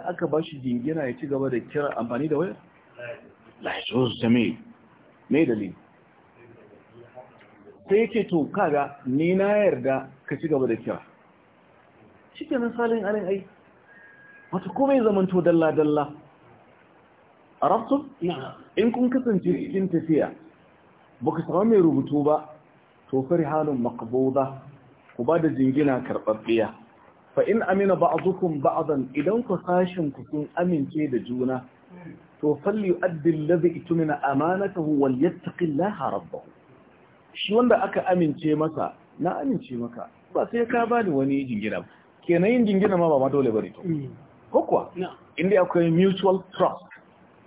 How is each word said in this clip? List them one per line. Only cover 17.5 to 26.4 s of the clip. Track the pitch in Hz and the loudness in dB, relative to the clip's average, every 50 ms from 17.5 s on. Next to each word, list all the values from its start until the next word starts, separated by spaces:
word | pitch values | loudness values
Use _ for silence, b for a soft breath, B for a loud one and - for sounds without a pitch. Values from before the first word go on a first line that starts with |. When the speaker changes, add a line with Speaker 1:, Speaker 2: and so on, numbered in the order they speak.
| _ _ | _ _
Speaker 1:
Arabtum? | - 143 185 233 233 - 277 285 294 - - _ | 0 0 0 0 0 0 -2 -2 -2 -6 -10 _
Speaker 2:
Na'am. | 170 175 160 135 123 - - - - - _ | -6 -4 -4 -6 -10 -12 -14 -18 -20 -8 _
Speaker 1:
In | - 214 240 | 0 0 2
kun | 226 240 254 247 | 2 2 0 2
kasance | 262 262 254 240 208 180 - | 2 0 0 0 0 0 2
cikin | - 143 123 139 139 147 190 190 180 | 0 0 0 -2 -4 -4 -2 -2 0
tafiya, | 170 160 - - 160 135 95 - - - - - - _ - _ _ _ _ _ _ _ _ _ _ _ | -2 -2 0 2 2 2 2 0 -6 -14 -20 -20 -20 _ -20 _ _ _ _ _ _ _ _ _ _ _
baka | 117 147 160 170 - | -4 -4 -2 -2 -6
samu | - 143 175 208 | -2 0 2 4
mai | 233 226 196 | 6 6 6
rubutu | 170 160 139 135 131 - 143 147 143 | 6 6 4 2 0 0 0 0 2
ba, | 147 151 - - - - - - _ _ _ _ _ _ _ _ - | 2 2 0 -2 -8 -20 -20 -20 _ _ _ _ _ _ _ _ -4
to, | - 131 131 - | -4 -2 0 0
farihanun | 175 170 160 139 156 156 156 151 143 123 | 0 0 0 0 0 -2 0 0 -2 -2
maqbuda, | 117 120 117 120 123 110 120 131 131 131 131 139 135 135 135 131 - - - - - - - _ _ - - | -2 -4 -4 -6 -10 -4 -2 0 0 2 2 0 -2 -2 -4 -12 -16 -20 -20 -20 -20 -20 -20 _ _ -20 -10
ku | - 120 | -6 -2
ba | 131 165 170 | 0 0 2
da | 160 156 | 2 0
jingina | 131 127 131 131 131 143 151 143 131 123 123 | 2 2 2 2 4 2 2 2 0 0 -2
karɓaɓɓiya. | - 107 - - - 107 107 | -6 -6 -4 -2 -2 -2 -2